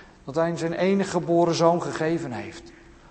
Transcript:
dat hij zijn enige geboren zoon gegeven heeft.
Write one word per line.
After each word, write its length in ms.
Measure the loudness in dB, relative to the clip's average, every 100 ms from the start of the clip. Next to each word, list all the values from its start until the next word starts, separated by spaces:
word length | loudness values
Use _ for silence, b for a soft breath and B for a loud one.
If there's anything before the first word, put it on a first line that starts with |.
| B B
dat 100 | -8
hij 220 | -2 -2 -2
zijn 160 | -4
enige 380 | 0 2 2 0
geboren 440 | -2 2 2 4
zoon 280 | 4 4 4
gegeven 500 | -2 -4 -2 -2 -4
heeft. 300 | -8 -10 -16 -20 B B B B